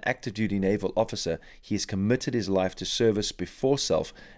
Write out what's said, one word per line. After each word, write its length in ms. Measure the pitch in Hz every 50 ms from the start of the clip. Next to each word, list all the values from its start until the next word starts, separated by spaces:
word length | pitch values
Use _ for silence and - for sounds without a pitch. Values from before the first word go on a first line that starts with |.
| -
active 260 | 117 131 - - 117 98
duty 240 | 107 110 101 101
naval 360 | 98 95 95 104 101 95 - -
officer, 440 | - 113 - 117 - - 82 82 - - - - -
he 140 | - - 107
has 100 | 98 -
committed 480 | - 104 95 98 107 127 127 - 143 123
his 140 | 117 95
life 280 | 95 95 92 92 92 -
to 100 | - 92
service 480 | - - - 117 113 101 104 98 - -
before 440 | - 90 - - - - 135 143
self 360 | 135 - - 87 80 80 - - - - - -